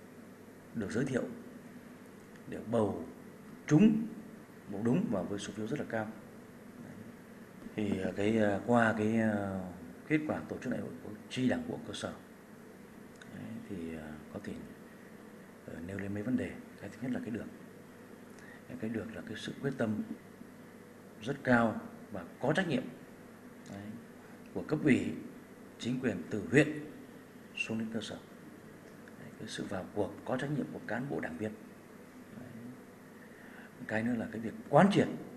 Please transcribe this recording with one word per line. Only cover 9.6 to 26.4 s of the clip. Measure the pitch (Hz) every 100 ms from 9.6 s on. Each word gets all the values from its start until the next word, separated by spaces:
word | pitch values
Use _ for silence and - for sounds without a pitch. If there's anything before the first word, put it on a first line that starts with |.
| 92 87 - - -
kết | 151 -
quả | 92 -
tổ | 90
chức | 127
đại | 104
hội | 98 -
của | 104 107 -
chi | 131 127
đảng | - -
bộ | - -
cơ |
sở, | - 95 82 - - - - - - - - - - -
đấy, | 98 107 113 -
thì, | 95 82 80
ờ, | 78 76 -
có | 101
thể, | - - - - - - - - - - - - -
ờ, | 80 85
nêu | 98
lên | 101
mấy | 101
vấn | 104 123
đề. | 92 82 - -
Cái | 98
thứ | -
nhất | 135
là | 113
cái | 107
được. | 101 78 - - - - - - - - - - - - 123
Cái | 110
được | 113 82 87
là | 82
cái | 107
sự | - -
quyết | 139 127
tâm | 113 107 110 - - - - - - - - - - -
rất | 113 143
cao | - 123 113 107 - - -
và | 98 85 -
có | 127 156
trách | 175
nhiệm, | 127 - - - - - - - - -
đấy, | - 107 - - - - - -
của | 95 -
cấp | 151
ủy, | 147 113 - - - - - - - -
chính | - 127
quyền | 127 92 -
từ | 107